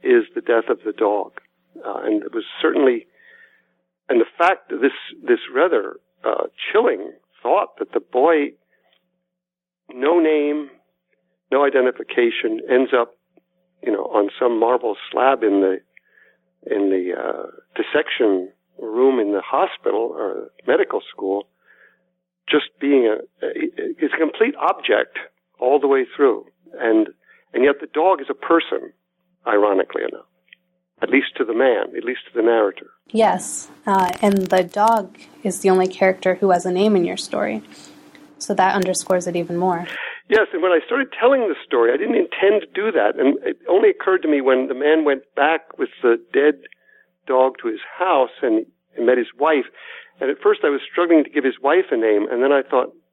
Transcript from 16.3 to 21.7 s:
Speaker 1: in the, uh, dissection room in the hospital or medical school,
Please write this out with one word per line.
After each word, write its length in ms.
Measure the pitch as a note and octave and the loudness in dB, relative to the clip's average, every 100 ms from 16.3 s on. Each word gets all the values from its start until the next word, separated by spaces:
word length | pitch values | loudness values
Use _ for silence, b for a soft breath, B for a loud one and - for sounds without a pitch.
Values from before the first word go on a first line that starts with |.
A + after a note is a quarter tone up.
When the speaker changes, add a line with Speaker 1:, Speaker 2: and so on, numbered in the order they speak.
| b b _ - | b b _ -6
Speaker 1:
in 200 | G#2 G2+ | -2 0
the, 220 | F#2+ F2+ - | -2 -2 -6
uh, 280 | - - - - _ | -6 -8 -10 -16 _
dissection 760 | - G#2+ D3 D#3 - A2+ F#2+ F#2 _ _ - | -10 -4 -2 -2 -2 0 0 -4 _ _ -16
room 400 | A2+ A2 C3 B2+ | -10 2 2 2
in 140 | G#2 | 0
the 100 | G2+ | -2
hospital 680 | - C3+ F#3 - - G2 A#2 | -2 -2 -2 -2 -4 -2 -4
or 380 | - G#2 - - _ - | -6 -8 -8 -12 _ -2
medical 340 | D3+ - G2+ - | 0 0 -4 -8
school, 380 | - G2 G2 - b b | -10 -4 -4 -6 b b